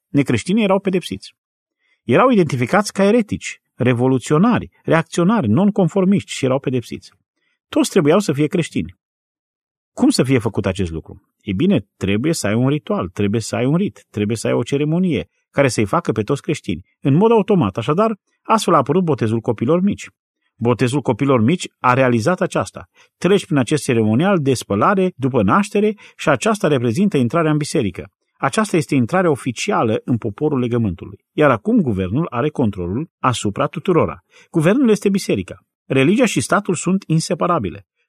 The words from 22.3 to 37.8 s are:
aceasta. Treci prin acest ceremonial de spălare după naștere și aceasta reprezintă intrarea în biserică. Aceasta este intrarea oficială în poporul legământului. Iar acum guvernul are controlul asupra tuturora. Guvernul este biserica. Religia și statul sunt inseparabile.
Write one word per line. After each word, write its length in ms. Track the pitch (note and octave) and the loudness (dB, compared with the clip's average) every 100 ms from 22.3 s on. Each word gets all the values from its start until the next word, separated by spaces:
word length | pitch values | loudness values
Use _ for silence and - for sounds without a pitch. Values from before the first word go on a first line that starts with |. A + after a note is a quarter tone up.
| F3+ | -2
aceasta. 460 | - - F#3+ - - _ _ - | -2 -2 -4 -8 -20 _ _ -4
Treci 280 | F3 G3 - | 0 0 0
prin 120 | D3 | -2
acest 260 | A#2+ D3+ | 0 -2
ceremonial 540 | - A2+ G#2+ A2+ F#3 F#3+ | 0 2 2 2 2 0
de 140 | C3+ | 0
spălare 600 | B2+ - G2+ D#3 G3 F#3 - | -2 -2 0 2 2 0 -2
după 280 | C3 B2+ | -2 0
naștere 500 | G2 E3+ G3+ G#3 G#3 G#3+ - - | 2 2 0 0 0 -2 -12 -8
și 120 | - | -2
aceasta 380 | C#3 G#3+ G#3+ E3 | 0 0 0 0
reprezintă 500 | C#3 A#2+ A2+ G3+ D3 | 0 0 0 0 2
intrarea 340 | A#2+ E3+ D#3 | 0 0 0
în 60 | D3+ | 0
biserică. 520 | D3 D#3+ G#2 E2+ D#2 _ _ _ | -2 -2 -2 -4 -14 _ _ _
Aceasta 400 | C#3 - G#3 F3 | -4 -2 0 0
este 180 | - C#3+ | 0 0
intrarea 340 | A#2 F#3 F3 | 0 0 0
oficială 720 | C#3 - A2+ - F#3 B2 A2+ | 0 -4 -6 -4 0 0 -2
în 140 | - A#2+ | -2 -4
poporul 420 | A2+ - D3+ C#3 | -4 -4 -2 -2
legământului. 640 | B2 A#2+ A2 F2 - G2+ _ | -2 0 -2 -4 -10 -18 _
Iar 180 | - D3 | 0 2
acum 320 | A2+ - A#3+ | 2 0 0
guvernul 460 | C#3 F#2+ F#2 A#2+ E3+ | 2 -2 -2 -2 -4
are 200 | A#2+ D3+ | -4 -4
controlul 600 | - A2+ F#2+ F2 A2 E3 _ | -2 -2 -2 -6 -6 -8 _
asupra 480 | B2+ A#2 G#2 C3 C#3+ | -2 -2 -4 -2 -4
tuturora. 520 | E3+ - E3 F#2+ E2 _ _ _ | -4 0 0 0 -4 _ _ _
Guvernul 400 | E3+ D#3 B3 A#3+ | 0 2 2 2
este 200 | G3+ G3+ | 2 2
biserica. 460 | F#3+ - B2+ F2 - _ _ - | -2 -2 -4 -4 -12 _ _ -2
Religia 400 | C3+ C3+ A3 A#3 | 2 4 4 2
și 160 | D#3 | 0
statul 340 | - F3+ G3+ E3+ | 0 0 0 -4
sunt 280 | F3 F#3+ - | 0 -2 0
inseparabile. 800 | D#3+ - E3+ F3+ E3+ F#2+ - | -2 0 -2 -2 -2 -4 -8